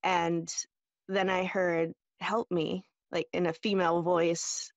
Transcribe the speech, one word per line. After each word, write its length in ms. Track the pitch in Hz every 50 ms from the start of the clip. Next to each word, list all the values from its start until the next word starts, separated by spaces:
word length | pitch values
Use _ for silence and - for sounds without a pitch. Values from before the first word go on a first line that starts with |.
| -
And 460 | 185 185 175 170 170 170 170 165 165 - - - _ _ _ _ _ _ _ _
then 220 | - 190 196 190 190
I 160 | 185 185 185
heard, 480 | 185 - 196 185 175 170 165 165 165 165 _ _ _ _ _
Help 300 | - - 202 226 - _
me, 340 | - 170 156 - - 185 - _ _ _ _ _
like, 160 | - 175 - - -
in 140 | 180 180
a 60 | 175 160
female 480 | - - 226 202 190 180 165 170 170 170
voice. 680 | 170 180 170 165 170 170 170 - - - - - - _